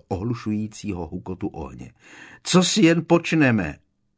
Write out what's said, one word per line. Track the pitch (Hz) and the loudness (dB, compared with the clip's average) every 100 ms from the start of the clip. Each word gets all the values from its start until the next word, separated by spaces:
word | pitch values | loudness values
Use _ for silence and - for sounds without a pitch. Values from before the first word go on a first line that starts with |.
| - | -8
ohlušujícího | 90 113 120 110 107 107 - 107 87 80 | -6 -4 -6 -4 -6 -6 -10 -10 -8 -8
hukotu | 90 92 90 101 | -10 -12 -8 -8
ohně. | 82 71 62 64 _ - - - - | -8 -12 -14 -18 _ -20 -20 -20 -12
„Co | - 180 | 0 2
si | 175 214 | 4 4
jen | 165 170 160 | 4 4 4
počneme?“ | 170 - 165 135 113 78 71 _ _ _ | 2 2 2 4 2 0 -6 _ _ _